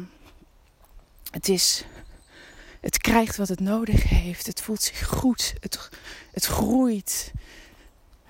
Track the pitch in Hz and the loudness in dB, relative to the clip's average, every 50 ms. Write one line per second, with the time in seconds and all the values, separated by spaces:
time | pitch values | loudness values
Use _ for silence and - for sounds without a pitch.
0 | 180 180 - - - - - - - - _ _ _ _ _ _ - - - - | -10 -12 -16 -20 -20 -20 -20 -20 -20 -20 _ _ _ _ _ _ -20 -20 -20 -20
1 | - _ _ - - - - 165 - - 190 175 - - - - - - - - | -20 _ _ -18 -14 -12 -10 -4 0 2 2 4 4 2 2 0 -4 -10 -16 -20
2 | - - - - - _ - - - - - - - - - - - - - - | -20 -20 -20 -20 -20 _ -20 -20 -20 -20 -20 -20 -20 -20 -14 -10 -6 -4 -4 0
3 | - - 220 226 226 214 - - 202 185 185 - 190 196 208 220 226 214 208 214 | 2 4 4 4 4 2 0 -4 -2 -2 -2 -2 0 0 0 0 2 4 4 6
4 | - - 185 180 175 175 175 - - - 185 - - - 220 208 - - - - | 6 6 6 6 4 4 -2 -6 -8 -8 -8 -8 -6 -6 -4 -2 -2 -4 -4 -4
5 | - - - - - 254 233 - - - - - - - - - - - - - | -6 -2 -2 2 2 2 2 2 -2 -4 -6 -6 -8 -8 -8 -10 -10 -12 -18 -18
6 | - - - - - - - 180 - - - - 214 208 233 262 262 247 220 202 | -18 -18 -18 -18 -16 -12 -8 -4 -2 -2 0 0 2 2 4 4 4 2 2 0
7 | - - - - - - - - - - - - - - - - - - _ _ | -4 -4 -6 -6 -6 -8 -10 -12 -12 -14 -20 -20 -20 -20 -20 -20 -20 -20 _ _
8 | _ _ _ _ _ | _ _ _ _ _